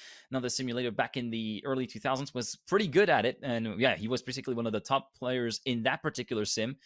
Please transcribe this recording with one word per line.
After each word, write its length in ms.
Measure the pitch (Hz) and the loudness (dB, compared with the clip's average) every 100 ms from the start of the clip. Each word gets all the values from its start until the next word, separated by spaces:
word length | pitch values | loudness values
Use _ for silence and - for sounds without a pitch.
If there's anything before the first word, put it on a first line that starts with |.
| - - - | -20 -20 -6
another 200 | 131 123 | -4 -2
simulator 400 | - 127 120 123 | -2 -2 0 -2
back 260 | 101 117 135 | 0 -2 -2
in 140 | 120 | -4
the 320 | 113 110 107 | -4 -4 -4
early 220 | 139 131 123 | -2 -2 -4
two 140 | 110 | -4
thousands, 340 | 135 131 139 | -2 -2 -2
was 220 | 127 117 - - | -4 -6 -6 0
pretty 220 | 185 196 | 2 4
good 200 | 143 202 | 4 6
at 160 | 135 | 6
it. 140 | 113 - | 4 0
And 380 | 139 117 113 98 | -2 -2 -2 2
yeah, 160 | 127 87 | 2 2
he 120 | 107 | 0
was 120 | 123 | -2
basically 340 | - 131 131 | -4 -8 -4
one 120 | 117 113 | -2 0
of 80 | |
the 60 | 107 | -2
top 340 | - 135 - | 2 0 0
players 480 | - 123 127 120 107 | -8 -2 0 0 -2
in 200 | - 120 | -2 0
that 180 | 120 143 | 0 0
particular 420 | 156 - 120 113 | -2 -4 -2 0
sim 320 | 104 - 113 135 | 0 0 -2 -4